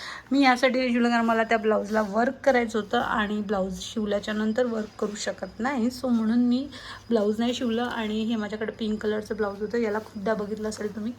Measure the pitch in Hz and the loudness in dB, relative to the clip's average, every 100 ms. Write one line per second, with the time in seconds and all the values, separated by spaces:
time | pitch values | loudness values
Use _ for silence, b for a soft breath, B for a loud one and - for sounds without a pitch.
0 | B B - 269 269 247 262 247 254 240 | B B 0 4 6 6 4 4 2 2
1 | 240 233 226 226 226 226 214 208 202 214 | 4 4 4 2 4 2 4 2 2 0
2 | 208 208 247 269 277 247 233 220 202 240 | 0 2 0 2 2 4 2 -2 0 0
3 | - - 208 214 202 202 190 180 - 233 | 0 0 0 -2 -2 0 -2 -4 -6 -4
4 | 208 202 208 214 214 220 247 226 214 - | -2 -2 -2 -2 0 2 0 -2 -6 -4
5 | 208 208 - 190 190 - 240 277 233 247 | -4 -4 -6 -6 -8 -6 -4 0 -2 -2
6 | 262 226 220 240 247 247 294 B B B | 0 2 2 4 4 2 -2 B B B
7 | - 226 208 220 240 247 254 226 247 233 | 0 2 2 2 0 0 -2 0 -2 -2
8 | 214 214 220 226 208 214 220 - 214 214 | -2 -2 0 -2 -2 -4 -6 -4 -4 -2
9 | 214 214 214 214 208 202 208 233 226 214 | -2 -2 -2 -2 -2 -2 -2 0 0 -2
10 | - 214 196 220 202 214 214 214 208 220 | -6 -4 -2 0 -2 -4 -4 -4 -6 -6
11 | 214 | -8